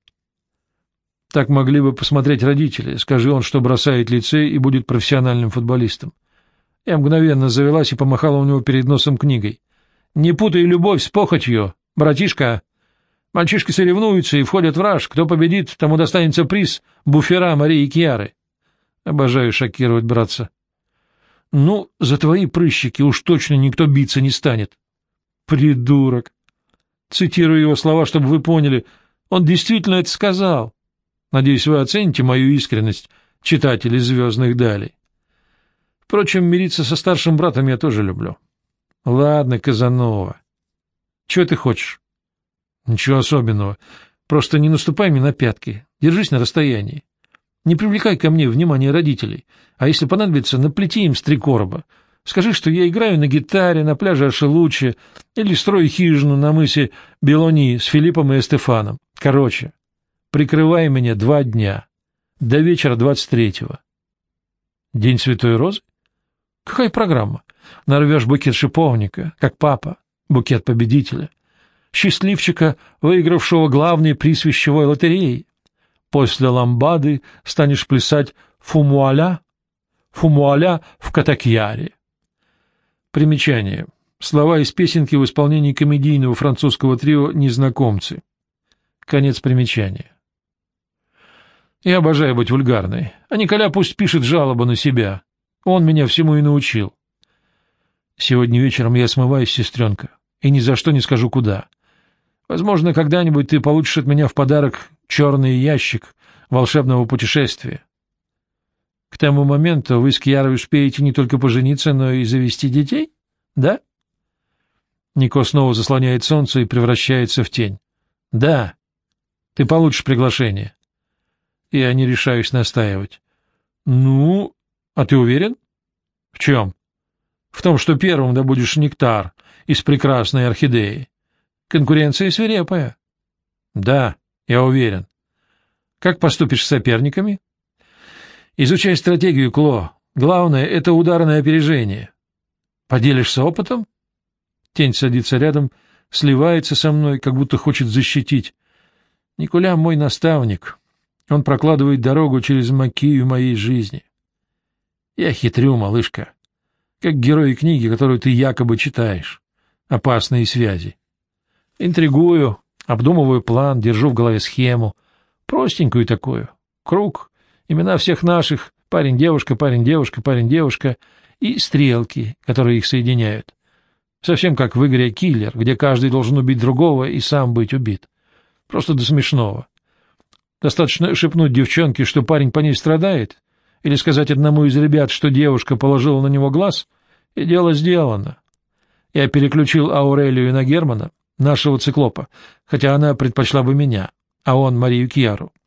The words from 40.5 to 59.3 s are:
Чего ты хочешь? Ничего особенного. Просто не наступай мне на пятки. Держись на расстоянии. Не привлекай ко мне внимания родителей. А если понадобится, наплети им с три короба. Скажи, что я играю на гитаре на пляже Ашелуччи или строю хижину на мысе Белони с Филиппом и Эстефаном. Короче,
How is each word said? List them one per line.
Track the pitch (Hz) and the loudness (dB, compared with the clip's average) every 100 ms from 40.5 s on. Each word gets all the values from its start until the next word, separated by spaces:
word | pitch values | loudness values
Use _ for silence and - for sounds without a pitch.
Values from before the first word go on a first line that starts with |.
| _ _ _ _ _ _ _ - | _ _ _ _ _ _ _ -4
Чего | 185 | 0
ты | 175 | 0
хочешь? | 156 127 104 - - _ _ _ _ _ _ _ _ 120 | 0 -2 -2 -6 -14 _ _ _ _ _ _ _ _ -6
Ничего | 110 131 135 | -4 0 0
особенного. | 117 147 113 104 101 104 _ - _ _ - | 0 0 0 -2 -4 -8 _ -20 _ _ -4
Просто | 147 - 156 | -2 0 0
не | 151 | 2
наступай | 156 - 151 196 | 0 0 0 0
мне | 139 | 2
на | 139 | 0
пятки. | - 120 - - 104 - - | 0 -2 -4 -10 -14 -16 -2
Держись | 151 180 185 | 0 0 0
на | 131 | -2
расстоянии. | 120 165 147 110 104 147 - _ _ _ _ _ | -2 -2 -2 -2 -6 -12 -18 _ _ _ _ _
Не | 160 165 | -2 0
привлекай | 214 208 220 170 | 0 0 0 0
ко | 160 | 0
мне | 160 131 | 2 2
внимания | 123 170 135 135 | 0 0 0 0
родителей. | 160 151 120 104 104 - _ _ - | 0 0 -2 -6 -10 -18 _ _ -4
А | 135 | -2
если | 151 139 | 0 0
понадобится, | 190 202 147 - 131 | 0 0 -2 -2 0
наплети | 147 196 190 220 | 0 -2 -2 0
им | 180 | 0
с | 127 | 0
три | - 143 | 0 0
короба. | 143 113 92 - - _ _ _ | 0 0 -2 -8 -14 _ _ _
Скажи, | - 185 220 | -6 -2 0
что | 180 160 | 0 0
я | 170 175 | 0 0
играю | 196 226 160 | 0 0 0
на | 147 | 2
гитаре | 147 - 196 180 160 | 0 0 0 0 0
на | 151 | 0
пляже | 147 196 143 139 | 0 0 0 0
Ашелуччи | - 143 160 160 - 131 - _ - _ - | 0 0 2 2 0 -4 -4 _ -20 _ -4
или | 208 | -2
строю | 165 - 196 160 | 0 0 2 2
хижину | - 170 143 143 139 | 2 2 2 2 2
на | 147 | 2
мысе | 156 147 151 127 - - _ | 2 0 0 -2 -6 -20 _
Белони | 143 151 165 151 135 120 | 2 4 4 4 2 0
с | |
Филиппом | - 151 165 165 139 | 0 2 2 2 2
и | 135 | 0
Эстефаном. | - 135 - 113 104 117 _ | 0 -2 0 -2 -2 -10 _
Короче, | - 143 | -4 0